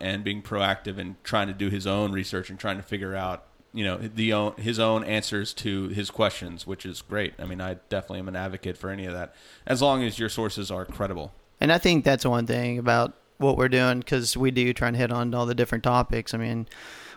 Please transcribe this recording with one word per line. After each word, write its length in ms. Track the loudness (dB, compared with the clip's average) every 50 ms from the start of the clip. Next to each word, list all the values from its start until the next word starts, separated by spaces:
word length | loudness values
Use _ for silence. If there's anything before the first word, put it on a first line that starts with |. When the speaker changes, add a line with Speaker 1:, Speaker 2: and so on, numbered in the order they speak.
Speaker 1:
and 240 | -4 -4 -4 -2 -2
being 180 | -4 -4 -4
proactive 560 | -6 -4 0 2 2 2 2 0 -4 -6 -6 -6
and 240 | -8 -8 -10 -10
trying 240 | -6 0 2 2 2 0
to 60 | -2
do 140 | -2 -2 0
his 180 | 0 0 0
own 240 | 2 2 2 2 2
research 380 | 0 -2 -2 -2 -4 -6 -6 -6
and 80 | -10 -6
trying 200 | -4 -4 -4 -4
to 40 |
figure 320 | -6 -6 -6 -6 -4 -4 -4
out, 300 | -4 -4 -4 -4 -6 -10 -18 _ _ _ _ -6
you 100 | -2 -2
know, 140 | -2 -2 -2
the 340 | -6 -6 -2 0 2 4
own, 220 | 4 2 2 0 -2
his 220 | -4 -4 -2 0 2
own 260 | 4 4 4 2 2
answers 480 | 0 -2 -2 -2 -2 -2 -2 -2 -4
to 360 | -6 -4 -4 -2 -2 -2 -2 -2
his 200 | -4 -4 -4 -4
questions, 560 | 0 2 2 2 2 -2 -8 -10 -10 -12 -10
which 200 | -10 -10 -8 -8
is 160 | -10 -10 -12
great. 320 | -10 -6 -4 -2 -2 -4 -6 -8
I 60 | -10
mean, 160 | -8 -8 -6
I 140 | -6 -6 -8 -8 -6 _
definitely 300 | -4 -4 -4 -6 -10 -8
am 80 | -8 -8
an 80 | -6
advocate 420 | -6 -6 -6 -8 -6 -6 -8 -8 -6
for 100 | -8 -8
any 160 | -6 -6 -6
of 80 | -6
that, 220 | -6 -8 -8 -10 -12 -20 -20 -20 -20 -12 -2
as 160 | -2 2 4
long 200 | 4 4 4 4 0
as 140 | -2 -2 -2
your 120 | -4 -4
sources 400 | -2 -2 -2 -2 -4 -6 -6 -6
are 160 | -6 -6 -6
credible. 480 | -8 -6 -4 -4 -4 -4 -6 -8 -10 -14 -18 _ _ _ _
Speaker 2:
And 120 | 2 4
I 60 | 4 4
think 260 | 4 4 4 6 6
that's 200 | 4 4 4 4
one 200 | 2 2 2 2
thing 320 | 0 0 0 0 0 -2 0
about 360 | 2 4 4 4 4 2 -2 -10 _ _ _ 2
what 180 | 2 4 4
we're 120 | 4 4 4
doing, 340 | 6 6 6 4 4 2
'cause 340 | 0 0 0 0 2 0 0
we 140 | 2 2 4
do 220 | 4 4 2 2
try 160 | 2 2 0 0
and 80 | 2
hit 140 | 2 2 2
on 220 | 2 0 0 0 0
all 120 | 0 0
the 80 | 2 2
different 280 | 2 2 2 0 2 2
topics. 500 | 4 4 4 4 4 0 -2 -2 -2 -4
I 20 |
mean, 300 | -2 -2 -2 -2 -4 -4 -6 -10 -16 -16 -16 -16 -16 -18 -18 -10